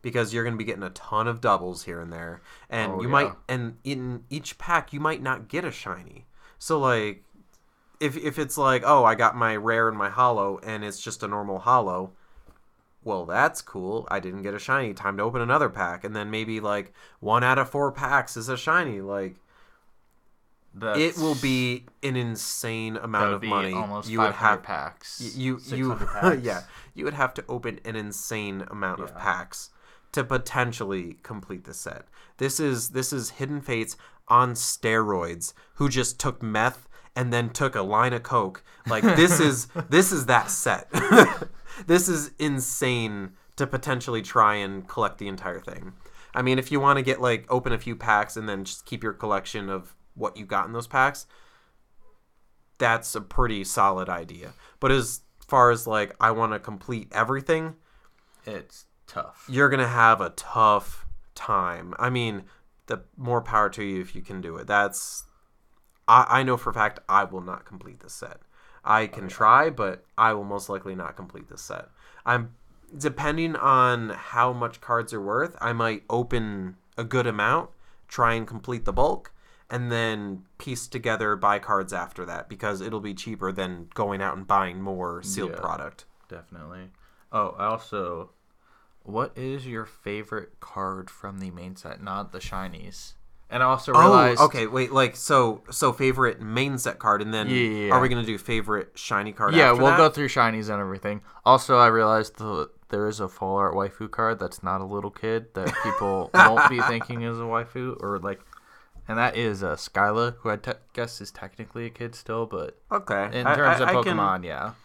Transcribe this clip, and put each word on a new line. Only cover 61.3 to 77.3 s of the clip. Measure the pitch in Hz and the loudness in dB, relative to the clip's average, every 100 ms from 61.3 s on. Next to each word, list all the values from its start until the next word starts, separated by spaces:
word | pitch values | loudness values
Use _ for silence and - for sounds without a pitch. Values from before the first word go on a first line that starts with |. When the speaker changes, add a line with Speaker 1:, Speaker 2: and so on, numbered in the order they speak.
Speaker 1:
time. | - - 101 90 85 87 - | -14 -2 0 0 -4 -12 -4
I | 123 | -2
mean, | 127 117 101 92 - _ _ - | 0 -2 -4 -12 -20 _ _ -8
the | 110 - - | -8 -8 -10
more | 123 120 | -2 -2
power | 113 110 104 | 2 2 2
to | 104 | 0
you | 101 95 | -6 -4
if | 92 | -6
you | 90 | -8
can | 90 98 | -8 -10
do | 87 82 | -10 -12
it. | - | 0
That's, | 104 101 - - - - _ _ _ _ _ _ _ - | 2 2 -2 -10 -12 -16 _ _ _ _ _ _ _ 6
I, | 117 - 123 | 8 8 4
I | |
know | 131 127 | 2 0
for | 120 | -2
a | |
fact | 113 107 - - | 0 -2 -2 2
I | 98 | 2
will | 95 92 | 2 -6
not | 90 90 | -10 -12
complete | - 95 - - | -14 -20 -20 -20
this | - | -18
set. | - - - - _ - - | -14 -14 -16 -20 _ -20 -8
I | - 110 110 | 2 2 2
can | - | -6
Speaker 2:
Oh, | 95 | -10
yeah. | |
Speaker 1:
try, | - 110 123 160 | 2 8 8 6
but | 127 98 90 _ - | 0 -4 -4 _ 2
I | 113 | 4
will | 104 | 4
most | 101 101 98 | -4 -6 -6
likely | 98 98 | -8 -8
not | 92 80 - | -10 -10 -12
complete | 90 - - | -16 -16 -18
this | - | -18
set. | - - - _ - - | -14 -14 -14 _ -20 -8
I'm, | 120 120 117 - - - - 147 | 0 0 -2 -14 -20 -20 -20 -6
depending | 147 135 151 160 165 156 | -6 -2 -2 -2 -2 0
on | 135 131 127 120 113 | 4 6 6 2 -2
how | 104 - 120 123 | -8 -4 2 2
much | 123 117 - | 2 -6 -6
cards | - 117 117 | -2 -2 -2
are | 113 | -6
worth, | 101 113 156 - | -2 -2 -2 -4
I | 120 | -4
might | 117 113 110 _ | 0 -2 -2 _
open | 120 123 120 107 101 92 92 _ - | -2 0 -2 -2 -6 -8 -12 _ -10
a | |
good | 117 131 | -2 0
amount, | 120 | 0